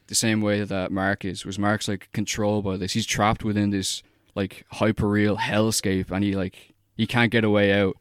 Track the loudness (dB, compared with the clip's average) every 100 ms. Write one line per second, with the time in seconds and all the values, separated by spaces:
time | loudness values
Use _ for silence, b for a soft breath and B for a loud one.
0 | -6 0 2 2 2 0 -2 -4 -2 0
1 | 0 -2 -4 -8 -8 -2 0 0 -2 -6
2 | -6 -6 -4 -2 0 0 -2 -4 -4 -4
3 | -2 2 2 2 0 0 0 0 -2 -6
4 | -12 _ _ -6 -6 -8 -16 -2 0 2
5 | 2 2 2 0 0 2 2 0 0 -2
6 | -2 -2 0 -2 -4 -8 -20 _ _ -4
7 | -2 2 2 2 4 4 4 4 2 -2